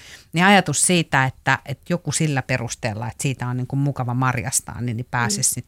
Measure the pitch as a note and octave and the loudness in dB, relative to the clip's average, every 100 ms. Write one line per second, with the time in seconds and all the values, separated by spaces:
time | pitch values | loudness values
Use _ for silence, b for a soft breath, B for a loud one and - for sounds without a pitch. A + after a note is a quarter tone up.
0 | B B B D#3+ F#3+ G3 D#3 C3+ - F3 | B B B 2 6 6 4 0 4 2
1 | D#3+ C#3 C3 - - C3+ - C3 - F3 | 2 2 0 -2 0 0 -2 -12 -4 -4
2 | D3+ - D#3 C3+ - B2+ A#2 - A#2 G#2 | -2 -2 0 0 -2 -4 -4 -6 -6 -6
3 | A#2 - C#3+ B2 B2 B2+ B2 C#3 C#3 C3 | -8 -4 -4 -2 -4 -4 -2 0 0 0
4 | B2 B2 B2+ B2 A2+ - - - A#2+ A2+ | -2 0 0 0 -2 -4 -6 -6 -6 -6
5 | A#2+ B2 A#2+ G3+ - B2 | -4 -2 -2 0 -2 -4